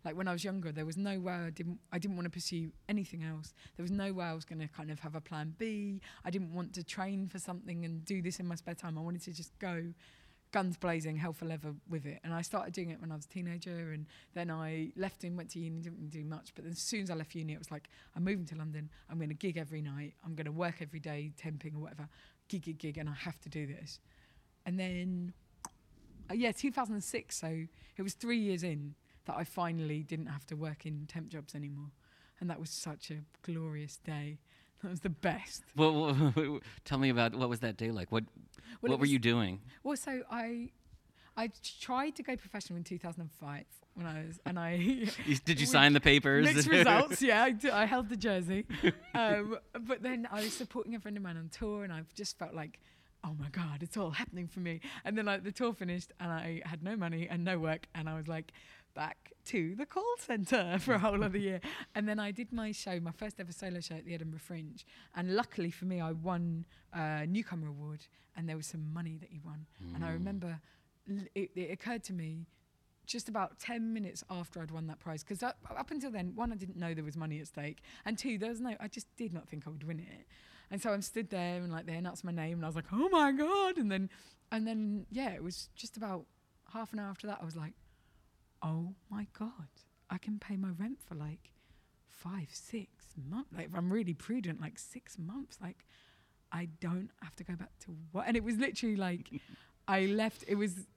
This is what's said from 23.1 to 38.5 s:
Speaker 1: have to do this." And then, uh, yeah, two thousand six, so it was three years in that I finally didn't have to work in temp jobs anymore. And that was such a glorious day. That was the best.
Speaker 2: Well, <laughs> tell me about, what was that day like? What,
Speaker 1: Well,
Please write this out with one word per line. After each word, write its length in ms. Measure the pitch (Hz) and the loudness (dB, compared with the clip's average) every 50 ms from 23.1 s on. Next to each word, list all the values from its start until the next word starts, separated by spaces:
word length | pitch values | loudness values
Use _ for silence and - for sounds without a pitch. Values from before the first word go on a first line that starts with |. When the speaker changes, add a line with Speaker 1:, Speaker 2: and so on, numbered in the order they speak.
| 143 | -4
Speaker 1:
have 260 | 135 - 170 156 - | -4 -6 -8 -8 -8
to 80 | - 160 | -12 -8
do 160 | - 156 147 | -6 -6 -4
this." 340 | 139 143 - 156 143 - - _ - _ - - _ _ - _ _ _ _ _ | -4 -6 -10 -10 -12 -14 -16 _ -20 _ -20 -20 _ _ -20 _ _ _ _ _
And 160 | 185 180 190 | -2 0 0
then, 540 | 185 185 180 180 180 185 185 180 175 175 - - - _ - - - - _ _ _ _ - - - - - - - - | 0 0 -2 -2 0 0 0 -2 -2 -4 -6 -12 -20 _ -18 -16 -16 -16 _ _ _ _ -20 -20 -20 -20 -20 -18 -8 -2
uh, 60 | 196 | 2
yeah, 160 | 226 240 233 | 4 4 4
two 200 | 202 - - 277 | 2 2 0 0
thousand 300 | 226 277 254 208 220 202 - | 2 0 0 0 -2 -4 -2
six, 320 | - - - - - - | -2 -4 -4 -4 -4 -8
so 280 | - - 160 160 160 160 165 - - - - _ | -4 -4 -2 -2 -4 -4 -8 -10 -20 -20 -14 _
it 40 | - 190 | -6 -4
was 100 | 196 - | -4 -4
three 240 | - - 233 240 | -4 0 2 2
years 240 | 233 214 202 185 170 175 | 4 4 2 2 2 0
in 300 | 175 151 147 143 143 147 _ _ _ - - _ | -2 -2 -2 -4 -6 -10 _ _ _ -20 -12 _
that 100 | - - | -4 -2
I 100 | - 170 | -2 -4
finally 580 | - - 185 175 170 165 165 160 151 151 151 156 | -2 0 0 0 2 2 0 0 0 0 -2 -2
didn't 240 | - 165 160 160 | -4 -4 -4 -4
have 180 | 143 147 143 - | -4 -6 -6 -6
to 80 | - 160 | -8 -6
work 300 | 147 160 156 147 - - | -4 -4 -4 -6 -6 -6
in 220 | 160 151 147 151 | -6 -6 -6 -6
temp 220 | 151 - 170 160 - | -6 -8 -8 -8 -6
jobs 260 | 160 160 151 - - | -8 -10 -10 -8 -8
anymore. 360 | 147 147 143 143 139 143 147 - _ _ _ _ - - - _ - | -8 -6 -6 -8 -8 -10 -12 -14 _ _ _ _ -20 -20 -20 _ -4
And 80 | 180 175 | -4 -2
that 100 | 165 151 | -2 -2
was 100 | 165 156 | -4 -6
such 400 | - - - 165 147 - - - | -6 -6 -4 -6 -6 -8 -8 -8
a 120 | 156 151 147 _ - - | -8 -8 -8 _ -18 -10
glorious 560 | - - 170 160 160 160 151 151 151 147 - | -6 -4 -2 -2 -2 -2 -4 -4 -6 -8 -10
day. 400 | - - - 151 147 147 147 151 147 _ _ - - - _ _ - | -10 -6 -4 -4 -4 -4 -4 -8 -10 _ _ -20 -20 -20 _ _ -8
That 80 | - 185 | -4 -4
was 80 | 180 170 | -4 0
the 100 | - 190 | 0 -2
best. 540 | 156 - - 185 - - - - - - - - - | -2 2 2 2 2 2 -4 -8 -10 -12 -12 -4 6
Speaker 2:
Well, 840 | 151 156 160 156 151 160 151 139 135 156 143 113 151 156 139 147 127 - - - | 8 8 10 10 8 6 6 8 8 8 8 8 6 4 4 0 -4 -6 -10 -18
<laughs> 100 | - _ | -16 _
tell 120 | - 139 | -2 2
me 100 | 131 135 135 | 6 6 6
about, 240 | 123 120 117 117 110 | 8 8 6 6 6
what 120 | 127 127 | 4 2
was 140 | 120 120 110 | 2 2 2
that 160 | 123 113 101 | 0 -2 0
day 120 | - 113 113 | 0 0 0
like? 200 | 113 101 87 - | 0 -2 0 4
What, 140 | 110 113 220 | 4 2 2
Speaker 1:
Well, 140 | - _ - - - | 2 _ -20 -20 -20